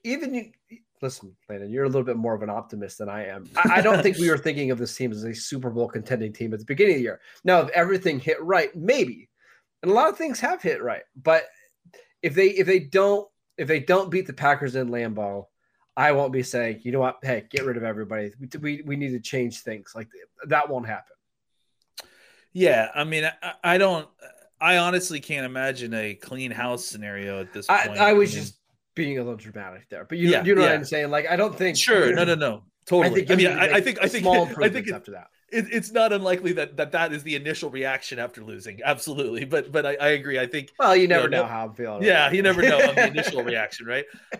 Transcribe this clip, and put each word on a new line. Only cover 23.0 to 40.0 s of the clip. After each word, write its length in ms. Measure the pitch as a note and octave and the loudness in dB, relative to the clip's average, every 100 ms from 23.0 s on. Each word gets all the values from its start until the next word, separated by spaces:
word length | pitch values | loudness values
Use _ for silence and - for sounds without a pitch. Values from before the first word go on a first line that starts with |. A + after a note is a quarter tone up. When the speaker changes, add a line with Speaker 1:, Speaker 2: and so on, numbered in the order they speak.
Speaker 2:
mean, 220 | D#3 D#3+ D#3 | -4 -2 -2
I, 280 | - F3 - | -4 -12 -2
I 140 | F3 F3+ | 2 4
don't, 300 | G3 E3 D#3 _ - _ _ _ | 4 2 -6 _ -20 _ _ _
I 180 | E3 F3+ | 2 4
honestly 420 | F3 F3+ F3+ D3+ | 4 0 -2 -8
can't 260 | - D3 C3 | -6 -6 -6
imagine 480 | C3 C3+ B2+ A#2+ | -4 -4 -4 -6
a 220 | A2+ G#2+ G2 | -6 -6 -10
clean 340 | - C3 B2+ | -14 -10 -10
house 360 | A2+ B2 A#2+ - | -6 -6 -6 -8
scenario 560 | G#2+ G#2 G2+ G2 G2 | -12 -12 -10 -8 -8
at 100 | F#2 | -10
this 180 | G#2+ - | -10 0
Speaker 1:
I, 180 | F#3+ G#3 | 0 0
Speaker 2:
point. 120 | G3+ | 2
Speaker 1:
I 140 | G#3 | 6
was 180 | G#3 G3+ | 6 4
Speaker 2:
I 40 | D3 | 0
mean 80 | |
Speaker 1:
just 160 | C#3 - _ _ _ - | -10 -14 _ _ _ -6
being 220 | D3+ C3+ | -4 -4
a 40 | |
little 140 | A#2+ A2+ | -6 -10
dramatic 540 | A2 G#2+ F#2+ F#2 _ | -14 -16 -16 -18 _
there, 160 | F2+ - | -16 -12
but 120 | E3+ | 0
you, 120 | E3+ | 2
Speaker 2:
Yeah, 140 | F3 | 4
Speaker 1:
you 120 | F3 G3 | 4 6
know 60 | |
what 80 | F3 | 6
Speaker 2:
yeah. 60 | D3+ | 2
Speaker 1:
I'm 100 | C#3 | -2
saying? 240 | D3+ D3 | -4 -2
Like, 180 | D3 D#3+ | -2 0
I 80 | F3 | 0
don't 200 | G#3 - | 0 0
think 220 | F#3 D#3+ | -2 0
Speaker 2:
Sure, 360 | - G#3 C3+ | 4 6 6
no, 100 | B2+ | 4
no, 120 | F3 D#3+ | 2 2
no, 200 | C#3 G#2+ | 0 -4
Speaker 1:
I 60 | - _ - | -12 _ 2
Speaker 2:
totally. 400 | F3 F3 F3+ C#3 | 4 4 2 2
Speaker 1:
think 40 | |
Speaker 2:
I 40 | |
Speaker 1:
you 40 | F#3 | 4
Speaker 2:
mean, 100 | F3+ | 4
Speaker 1:
need 40 | E3+ | 4
to 60 | |
Speaker 2:
I, 40 | F#3+ | 2
I 80 | |
Speaker 1:
make 100 | G3+ | 4
Speaker 2:
think, 140 | C4+ G3+ | 2 0
I 60 | F#3+ | -2
think, 160 | A#3+ | 0
Speaker 1:
small 120 | F#3 F3+ | 4 4
Speaker 2:
I 100 | E3 | 2
think 40 | |
Speaker 1:
improvements 420 | A#2+ G#3+ C4 G#3 | 0 0 0 -6
Speaker 2:
it, 40 | - | -10
Speaker 1:
after 160 | - | -12
that. 140 | F#2+ - _ _ | -18 -20 _ _
Speaker 2:
it, 140 | A3+ F#3 | -4 -2
it's 200 | A3+ - | -4 -2
not 220 | A3+ A3+ | 2 2
unlikely 400 | G3+ F#3 F3+ F3+ | 2 0 -2 0
that, 240 | F3 C#3+ C#3+ | -2 -4 -4
that 140 | D3 | -4
that 200 | E3+ E3 | -2 -2
is 120 | D3+ | -4
the 120 | D3+ C#3+ | -6 -6
initial 360 | D3 D3+ D#3 | -6 -6 -8
reaction 480 | C3 C3 C3 - B2 | -6 -4 -6 -8 -10
after 240 | A#2+ - | -10 -12
losing. 380 | G#2+ G#2 G#2 G2 C3 | -16 -16 -16 -6 -4
Absolutely, 600 | C#3+ - C#3+ C3 - C3 | -4 -6 -6 -4 -6 -2
but, 260 | D#3 C#3 | -4 -2
but 140 | D3+ C#3+ | -2 -2
I, 80 | |
I 120 | C#3 | 0